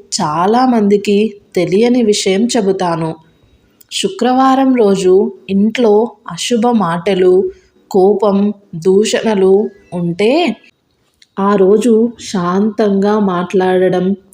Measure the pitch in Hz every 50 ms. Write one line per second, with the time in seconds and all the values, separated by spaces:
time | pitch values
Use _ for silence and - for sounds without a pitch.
0 | - - - - 180 151 151 165 180 208 226 247 262 254 240 220 208 202 208 202
1 | 202 208 202 202 220 220 - - _ _ - 185 170 160 180 208 233 240 247 254
2 | 226 208 208 - - 196 185 196 240 240 - 233 196 190 185 196 185 170 170 160
3 | 165 160 165 - _ _ _ _ _ _ _ _ _ _ _ _ _ _ - -
4 | - 381 381 - 226 247 254 262 262 269 262 269 269 262 254 240 214 202 196 185
5 | 185 185 185 196 220 233 - - - - 196 196 208 220 220 254 240 208 208 214
6 | 233 233 - _ _ - 175 165 - - 240 220 226 240 240 214 185 165 170 175
7 | 170 208 190 180 185 180 180 185 185 185 - _ _ _ _ _ _ _ - 190
8 | 185 202 208 196 220 202 196 196 202 208 208 - _ _ - 160 165 190 190 202
9 | 220 - 254 - - 220 214 190 190 190 190 202 226 233 - - _ _ 170 180
10 | 175 170 170 180 208 226 269 339 349 247 - - _ _ _ _ _ _ _ _
11 | _ _ _ _ _ _ _ 196 196 202 208 190 190 190 214 214 220 240 220 220
12 | 233 233 - - - - - 185 175 175 185 196 208 220 202 - 220 202 196 196
13 | 196 202 214 220 202 196 180 175 180 180 - 185 185 185 185 185 185 180 180 180
14 | 180 190 196 - _ _